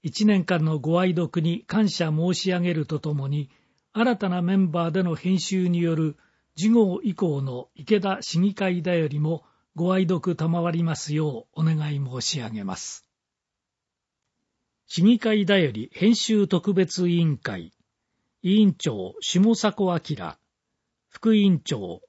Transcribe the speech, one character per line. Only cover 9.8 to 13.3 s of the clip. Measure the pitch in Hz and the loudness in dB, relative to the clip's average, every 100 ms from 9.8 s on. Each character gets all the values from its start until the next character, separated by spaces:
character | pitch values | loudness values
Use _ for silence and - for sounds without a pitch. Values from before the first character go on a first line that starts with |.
| 170 | 0
愛 | 190 180 | 2 2
読 | 180 - | 0 -2
賜 | 170 165 170 170 | -2 0 0 0
り | 165 | 0
ま | 165 151 | -2 -4
す | - | -4
よ | 151 151 127 - | -2 -2 -6 -12
う | - | -2
お | |
願 | 160 156 151 | 0 0 -2
い | 143 | -4
申 | 135 127 | -6 -6
し | - 147 | -6 -6
上 | 110 | -6
げ | 107 | -8
ま | 98 | -8
す。 | 92 - - _ _ _ | -8 -12 -16 _ _ _